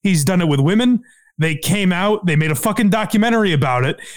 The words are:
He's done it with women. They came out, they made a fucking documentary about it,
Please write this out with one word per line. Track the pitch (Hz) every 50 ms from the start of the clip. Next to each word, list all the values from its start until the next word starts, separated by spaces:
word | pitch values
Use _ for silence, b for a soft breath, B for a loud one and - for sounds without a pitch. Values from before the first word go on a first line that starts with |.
He's | _ 202 190 160 143
done | 135 190 180
it | 175
with | 160 147 135
women. | 135 151 190 220 247 247 247 220 b b b b b b b
They | - 156 160 156
came | 143 - - 170 208 202 180 180
out, | 175 190 208 214 208 202
they | 175 156
made | 147 156 156 151
a |
fucking | - - 220 208 202 240 208
documentary | 180 226 214 - - 220 208 240 233 226 214 196 165
about | 147 127 139 127 123 123
it, | 139 185 B B B B